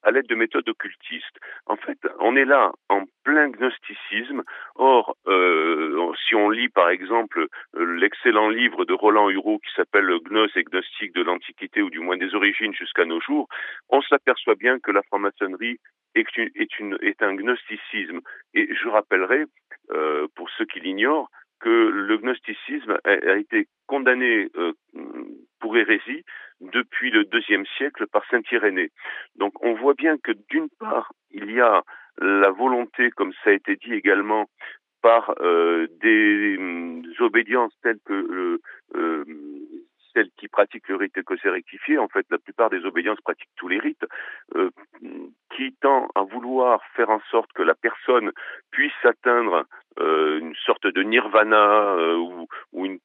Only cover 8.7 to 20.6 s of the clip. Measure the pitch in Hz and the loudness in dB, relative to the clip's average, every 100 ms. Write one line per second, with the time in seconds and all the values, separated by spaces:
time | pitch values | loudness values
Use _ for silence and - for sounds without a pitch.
8.7 | 107 87 90 107 107 104 98 98 107 - | 0 -2 2 4 6 4 2 -2 -2 -4
9.7 | - 92 101 95 87 82 104 107 95 87 | -4 0 2 2 0 0 0 0 0 -4
10.7 | 92 90 - 104 87 85 90 - - 95 | -4 -6 -10 -8 -4 -2 -2 -6 -14 -8
11.7 | - 98 80 87 92 90 104 101 92 107 | -4 -4 -4 -6 -4 -2 0 0 0 -4
12.7 | 92 87 - 85 82 - 147 - - - | -6 -8 0 0 0 -2 -2 -2 -8 -12
13.7 | - _ 135 139 143 - 127 - 107 120 | -14 _ 0 2 0 2 0 0 0 2
14.7 | 131 - 98 98 101 101 - 98 92 117 | 0 2 0 0 -2 -4 -4 -6 -6 -8
15.7 | 120 _ _ _ - 113 - 113 - 107 | -8 _ _ _ -2 -2 -4 -6 -4 -8
16.7 | - 104 95 - 101 104 98 107 123 - | -6 -8 -4 -4 -2 -2 -2 -4 -4 -6
17.7 | 107 - 107 87 87 - - - - 104 | -16 -10 -8 -8 -10 -14 -20 -8 -4 -2
18.7 | - 117 107 104 95 92 131 151 _ _ | -2 0 0 0 -2 2 0 -2 _ _
19.7 | - _ 78 78 76 78 - 85 - | -20 _ -4 -2 -2 -4 -8 -16 -8